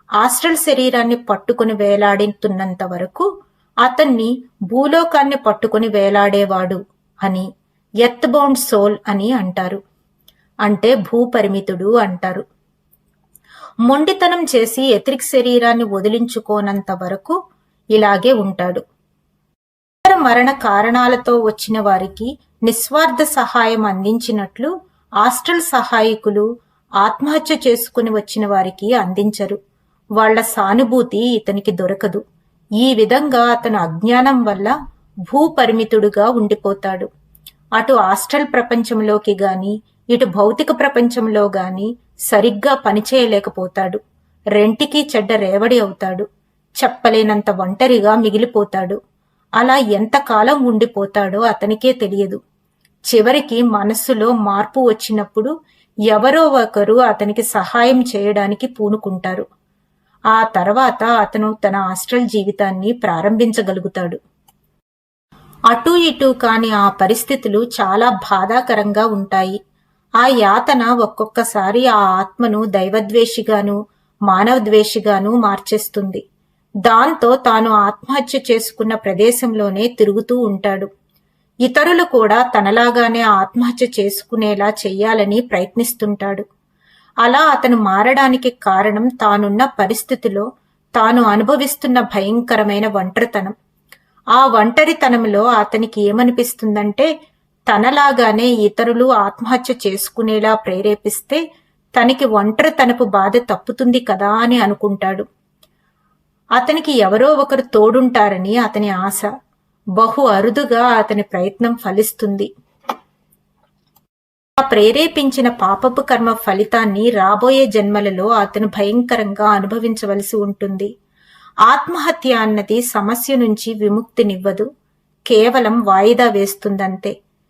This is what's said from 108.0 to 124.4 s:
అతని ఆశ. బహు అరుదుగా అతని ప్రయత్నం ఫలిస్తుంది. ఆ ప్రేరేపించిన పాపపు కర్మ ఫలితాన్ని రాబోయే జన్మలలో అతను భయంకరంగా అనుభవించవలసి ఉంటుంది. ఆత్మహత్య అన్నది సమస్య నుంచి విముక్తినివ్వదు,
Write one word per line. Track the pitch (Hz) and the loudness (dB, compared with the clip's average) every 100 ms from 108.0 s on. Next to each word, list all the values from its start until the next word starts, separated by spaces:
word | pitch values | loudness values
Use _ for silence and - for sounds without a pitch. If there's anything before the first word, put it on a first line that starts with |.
| 254 247 208 185 190 240 | 2 2 2 0 -2 -2
అతని | 220 214 208 | -2 -2 -4
ఆశ. | 185 196 - 208 262 _ _ _ _ 208 | -2 -4 -4 -6 -8 _ _ _ _ -4
బహు | 190 226 285 262 | 0 0 2 2
అరుదుగా | 196 226 247 247 233 247 | 2 2 0 0 2 2
అతని | 226 214 208 | 2 0 -2
ప్రయత్నం | 202 185 190 196 233 240 | -4 -4 -4 -2 -2 -2
ఫలిస్తుంది. | 196 196 220 - 208 196 - - _ _ - - _ _ _ _ _ _ _ _ _ _ _ _ _ _ _ - | -4 -2 -2 -2 -4 -4 -6 -12 _ _ -12 -12 _ _ _ _ _ _ _ _ _ _ _ _ _ _ _ -4
ఆ | |
ప్రేరేపించిన | - 208 214 262 320 311 277 269 240 240 | 0 2 4 4 0 -2 -2 0 -2 0
పాపపు | 190 196 254 247 | -2 0 -2 -2
కర్మ | 262 233 226 220 | -2 0 0 -2
ఫలితాన్ని | - 190 214 233 220 196 233 | -2 -2 0 0 0 0 0
రాబోయే | 214 190 208 247 269 254 | 2 2 2 2 4 2
జన్మలలో | 214 202 208 202 185 208 226 | 2 0 0 -2 -2 0 0
అతను | 202 208 208 | 0 -2 -4
భయంకరంగా | 214 202 240 240 233 208 202 208 | -2 -2 0 0 -2 -4 -2 0
అనుభవించవలసి | 202 196 226 226 220 202 202 196 220 | 0 0 -4 -4 -4 -4 -6 -4 -4
ఉంటుంది. | 202 202 196 190 202 - _ _ _ _ - - | -4 -4 -6 -6 -8 -10 _ _ _ _ -8 2
ఆత్మహత్య | 226 285 311 349 302 330 262 233 | 4 4 0 -6 -4 -2 0 0
అన్నది | 220 208 202 226 240 | 0 -2 -2 -2 -2
సమస్య | 214 202 240 - 262 | -4 -4 -4 -2 0
నుంచి | 226 214 226 | 0 0 -4
విముక్తినివ్వదు, | 220 208 214 240 - 208 185 | -2 0 0 -2 -2 -2 -2